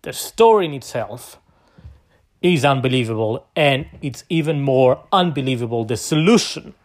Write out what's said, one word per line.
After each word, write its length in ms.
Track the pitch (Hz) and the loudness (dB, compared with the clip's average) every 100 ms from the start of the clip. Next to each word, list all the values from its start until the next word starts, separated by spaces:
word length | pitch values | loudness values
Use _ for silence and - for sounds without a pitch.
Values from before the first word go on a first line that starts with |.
The 100 | - | -12
story 520 | 127 - - 226 214 170 | -12 -12 4 4 6 0
in 100 | 139 | -6
itself 640 | - 123 104 117 - - _ _ _ _ - - _ _ _ _ | -8 -8 -8 -12 -18 -20 _ _ _ _ -20 -20 _ _ _ _
is 200 | 175 165 | 0 2
unbelievable, 840 | 139 135 127 127 113 110 110 110 _ - | 2 2 0 -2 -2 -2 -4 -4 _ 0
and 320 | 147 135 160 - | 2 0 -6 -10
it's 220 | 147 120 - | -12 -12 -4
even 320 | 165 151 147 | -2 -2 -2
more 400 | 139 131 127 131 - | 0 4 4 2 0
unbelievable 760 | 196 180 143 131 127 120 117 110 | 0 2 -2 -4 -4 -4 -4 -4
the 120 | 113 | -6
solution 800 | - 156 165 226 - - - - | -2 0 4 4 2 -10 -14 -20